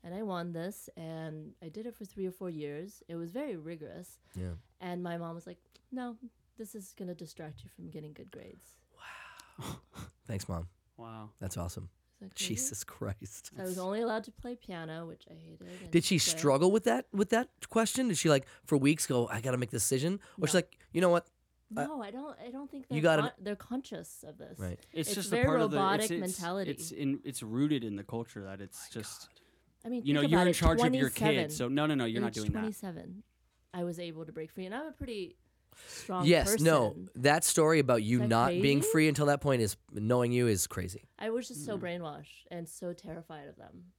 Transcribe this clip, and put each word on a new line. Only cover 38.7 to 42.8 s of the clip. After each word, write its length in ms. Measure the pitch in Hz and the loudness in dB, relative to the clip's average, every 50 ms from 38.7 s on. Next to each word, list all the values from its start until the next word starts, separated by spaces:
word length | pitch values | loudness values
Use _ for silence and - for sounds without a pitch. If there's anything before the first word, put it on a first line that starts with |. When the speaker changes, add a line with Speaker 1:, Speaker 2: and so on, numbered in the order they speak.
| 143 139 | 6 4
Speaker 1:
crazy? 120 | - - | 4 4
Speaker 2:
free 160 | - 160 156 156 | 4 6 6 6
until 200 | 147 143 151 143 | 4 4 4 4
that 120 | 143 139 | 4 2
point 220 | - 143 135 123 | 4 2 4 4
is, 160 | 113 101 - _ _ _ - | 4 0 0 _ _ _ -6
knowing 400 | 104 104 110 123 123 123 120 123 | -2 2 4 4 4 4 4 4
you 140 | 123 123 117 | 4 4 4
is 200 | 107 90 - - | 4 2 0 -2
crazy. 400 | - - 90 90 95 - - _ _ - | -4 -6 -6 -6 -8 -12 -16 _ _ -8
Speaker 1:
I 120 | - 226 | -6 -2
was 180 | 226 247 240 - | -2 -2 -4 -6
just 160 | 247 285 294 | -10 -10 -8
so 120 | 262 214 190 | -6 -6 -4
Speaker 3:
Mm. 40 | |
Speaker 1:
brainwashed 640 | - 175 175 180 170 151 143 147 147 - - - - _ | -4 -6 -6 -6 -6 -8 -10 -12 -16 -18 -20 -20 -18 _
and 160 | 180 170 170 160 | -10 -10 -10 -10
so 240 | - - | -12 -10